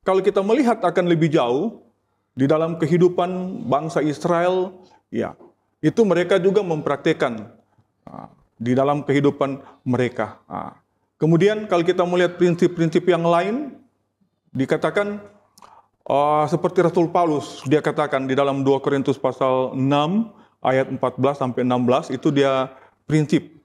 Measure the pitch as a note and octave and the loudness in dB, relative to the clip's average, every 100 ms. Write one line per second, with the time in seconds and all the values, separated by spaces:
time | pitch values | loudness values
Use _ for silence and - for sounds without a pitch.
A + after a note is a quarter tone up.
0 | - G3 G3 G3 G3 A#3 B3 A3+ F3+ E3+ | 2 2 2 0 0 2 2 2 0 0
1 | F3 E3 D#3+ D#3 A#2+ B2+ G#3+ - _ _ | 2 2 4 2 2 0 -2 -6 _ _
2 | _ _ _ - C#3 D#3 E3 E3+ D3+ E3+ | _ _ _ -2 0 2 0 -2 0 4
3 | F3+ F3 F3+ F#3 F#3 - - C3+ D#3+ D#3+ | 2 2 -4 -4 -8 -10 -2 -2 -2 -2
4 | D3+ C#3+ E3+ E3+ F3 F#3 F#3 F#3+ - _ | -2 -4 -2 0 0 0 -4 -8 -20 _
5 | _ A2+ F#2 - - _ _ _ D3+ D3+ | _ -8 -8 -10 -20 _ _ _ -4 2
6 | A3 E3+ F3 G3 F3+ F#3+ F#3 D#3 D3 C#3 | 2 2 2 2 2 0 -2 -4 -2 -2
7 | E3 D#3+ C#3+ A2+ G#2+ - _ _ _ _ | -2 0 -2 -4 -14 -20 _ _ _ _
8 | - - - _ _ _ A#2 B2+ C3+ D3 | -20 -20 -20 _ _ _ -2 2 2 0
9 | C#3+ C#3 C#3+ C#3 C#3 C3+ - - - B2 | 0 2 2 0 -4 -6 -14 -12 -4 -2
10 | B2 - G#2+ - _ F2+ - - _ _ | -2 -2 -8 -8 _ -12 -12 -18 _ _
11 | _ _ D#3 E3 G3 G#3+ G#3 F3 E3+ F3+ | _ _ 2 4 4 0 -2 0 0 0
12 | F3 F3+ F3 F3 F3 E3+ F3 F3 E3 E3 | 0 2 0 2 0 2 0 0 0 0
13 | F3 E3+ E3+ E3+ F#3+ A#3+ D4 - _ _ | 0 0 2 0 0 -4 -8 -14 _ _
14 | _ _ _ _ _ B2+ C3 D#3 E3 E3 | _ _ _ _ _ -6 -2 0 0 -2
15 | G3+ G#3 - _ _ _ - - _ _ | -4 -6 -14 _ _ _ -20 -20 _ _
16 | - C3+ D3 D3+ D3+ E3 F#3 F#3+ E3+ F3 | -2 0 2 2 0 0 -2 2 2 2
17 | E3 F3 E3+ D3 - - C3+ D3 D3+ C#3+ | 0 2 0 0 -4 -12 0 0 2 -2
18 | D3 C#3 C3 C3 C#3 C#3 C3+ C3+ C#3+ C#3 | -2 -2 -2 0 0 0 2 2 2 0
19 | C#3 C3+ C3 B2+ C3+ C3 C3 C3 C3 C#3+ | 0 -2 -2 0 0 0 -2 -2 0 2
20 | D3+ G3+ A3+ - _ _ - C3 C3 C3 | 2 0 -4 -10 _ _ 0 0 0 -2
21 | B2+ B2+ C3 C#3+ C3 A#2+ B2 B2 A#2+ B2+ | -4 0 -2 0 -4 -2 -2 0 2 0
22 | C3 B2+ D#3+ C#3 C3+ C3 C3 - - _ | 0 -4 -2 2 2 2 -2 -8 -20 _
23 | _ D3+ D3 D#3+ - - | _ 0 2 0 -2 -20